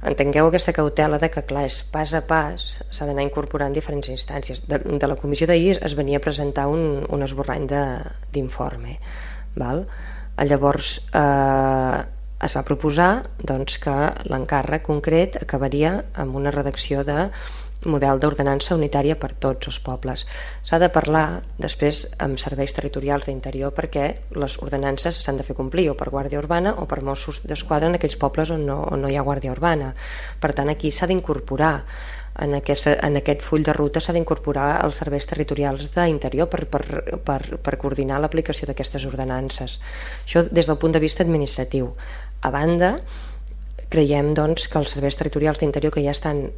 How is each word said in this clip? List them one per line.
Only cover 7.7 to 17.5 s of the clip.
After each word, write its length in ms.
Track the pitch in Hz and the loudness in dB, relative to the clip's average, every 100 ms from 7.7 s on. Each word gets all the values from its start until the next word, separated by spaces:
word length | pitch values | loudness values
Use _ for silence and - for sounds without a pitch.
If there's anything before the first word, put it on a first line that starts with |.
de, 140 | 143 139 127 139 - - | 0 0 -2 -6 -10 -6
d'informe, 640 | 143 131 - 135 123 117 135 - - - - - | -4 -4 -4 -6 -6 -8 -10 -10 -10 -10 -10 -8
val? 320 | - 123 143 202 - - - - - | -4 -2 -2 -4 -10 -10 -10 -8 -2
Llavors, 560 | 143 139 139 139 - - - | 2 4 4 4 0 -4 0
eh, 920 | - 143 139 135 135 135 135 131 143 - - - - | 4 6 6 6 4 4 4 2 0 -4 -10 -10 -4
es 120 | 147 139 | -2 -2
va 60 | 135 | -2
proposar, 440 | 139 156 147 180 226 - - | 0 2 4 4 4 -2 -8
doncs, 400 | - 135 135 - | -2 -2 -2 -2
que 160 | - 139 151 - - | 0 2 2 0 -4
l'encàrrec 540 | 131 139 143 139 151 | -2 2 0 2 -2
concret 540 | - 147 151 160 185 - | 0 0 2 2 2 -2
acabaria 600 | - 135 135 143 156 196 - - | -4 -2 0 2 2 0 -4 -4
amb 140 | 139 135 | -4 0
una 140 | 143 | 0
redacció 540 | 143 139 139 - 139 139 | 0 -2 -2 -2 0 0
de 220 | 147 196 - - | 0 0 -4 -10